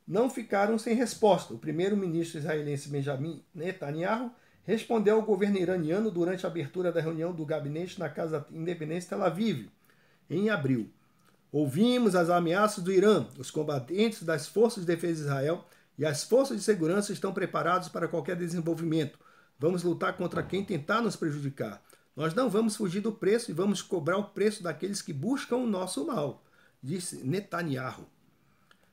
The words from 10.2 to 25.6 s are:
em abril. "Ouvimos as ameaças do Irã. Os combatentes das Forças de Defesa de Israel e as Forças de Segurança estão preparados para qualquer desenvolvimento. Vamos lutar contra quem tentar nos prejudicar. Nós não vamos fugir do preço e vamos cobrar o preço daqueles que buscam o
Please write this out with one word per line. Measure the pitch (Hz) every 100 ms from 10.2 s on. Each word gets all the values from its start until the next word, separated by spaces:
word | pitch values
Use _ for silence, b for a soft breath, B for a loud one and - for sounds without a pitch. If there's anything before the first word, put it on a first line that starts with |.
| -
em | 160 214
abril. | 196 135 123 104 _ b b b b -
"Ouvimos | 147 139 147 240 247 220
as | 180 170
ameaças | 175 165 185 208 208
do | 180
Irã. | 190 208 180 110 139
Os | -
combatentes | 156 151 139 120 190 226 214
das | 165 151 151
Forças | 202 226 220
de | 175
Defesa | 165 175
de | 160
Israel | 143 139 147 196 b b b -
e |
as | 151 139
Forças | - 240 269 214
de |
Segurança | - 196 160 202 202
estão | 160 190
preparados | 196 175 160 156 180 165
para | - 160
qualquer | 170 151 175
desenvolvimento. | 175 180 165 160 165 160 143 - b b b -
Vamos | 160 180
lutar | 175 165 185 180
contra | 175 170
quem | - 185
tentar | 196 165 143 220
nos | 220 -
prejudicar. | 160 147 139 139 110 98 b b b
Nós | - 160
não | 190 254
vamos | 202 226 -
fugir | 196 196
do | 220
preço | 214 180 226 220
e |
vamos | 160 202 190
cobrar | - 180 147 190
o |
preço | 202 - 214 208
daqueles | 170 147 190 196
que | -
buscam | 139 196 269 -
o | 247